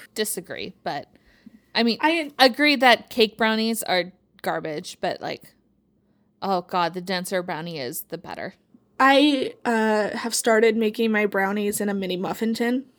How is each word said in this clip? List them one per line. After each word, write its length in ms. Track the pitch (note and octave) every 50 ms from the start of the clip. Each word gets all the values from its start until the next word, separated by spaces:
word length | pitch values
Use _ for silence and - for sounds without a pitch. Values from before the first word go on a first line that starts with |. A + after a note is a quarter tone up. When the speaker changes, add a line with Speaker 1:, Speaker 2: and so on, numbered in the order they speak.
| - - _
Speaker 1:
Disagree, 580 | - G#3+ - - F#3+ F3 - - D2 F#2+ F#3 - _ _
but, 220 | E3+ D3 C#3 - - _ _ _ _ _ _ _ - - _ _ _ -
I 80 | A3+
mean, 160 | A#3 A#3 A3 -
Speaker 2:
I 320 | D#4 D#4 E4 E4+ D4+ C#4+ - -
Speaker 1:
agree 380 | C4 C4+ A3 - D4 D4 C#4+
that 340 | A#3+ C4 B3 A3+ - - -
cake 260 | - B3 A3+ G#3+ -
brownies 460 | - A3+ A3 A3 A3 A3 A3+ A3+ -
are 300 | - - F#3 F3+ F3 F#3 - _ _ _ _ _
garbage, 560 | - F#3 E3 D#3+ D#3+ D#3+ D3 E3 F#3 - - -
but, 180 | G3 F3 - -
like, 320 | - D#3+ - - - - _ _ _ _ _ _ _ _ _ _ _ _ _ _ _ _ _ _
oh 220 | - G3 F#3+ F3
God, 320 | F3+ - F#3+ F3+ E3+ E3 F3+
the 60 | F#3
denser 360 | F3 G3 F#3+ F3+ F#3 - G3+ F3+
a 40 | F3
brownie 340 | F#3 E3 D3 E3+ E3+ E3 C#3+
is, 240 | B2+ A#2+ E3+ - - -
the 80 | E3
better. 380 | E3 - - - - G2+ F#3+ - _ _ _ - _ _ _ _ -
Speaker 2:
I, 540 | C4 C4+ C#4 C4+ D4 D4+ C#4 C4 - - - _ -
uh, 520 | B3 A3+ A3 A3 A3 G#3+ G#3+ G3+ - -
have 180 | A#3 - A#3 -
started 420 | - - A#3+ A3 G#3+ A3+ A3+ A3
making 360 | A3+ A3 G#3+ A3 A#3+ A3+ A3
my 140 | G#3+ G#3 G#3
brownies 540 | G3+ G3+ G3 G3 G3 G3+ G#3 G#3 G#3 G#3 -
in 80 | G#3 G#3
a 60 | G3+
mini 220 | G3 F#3+ F3+ F#3
muffin 380 | F3+ F#3+ D#3 F#3+ - A3+ A3+ A3+
tin. 300 | - A#3 A#3+ B3 C4 B3+ - _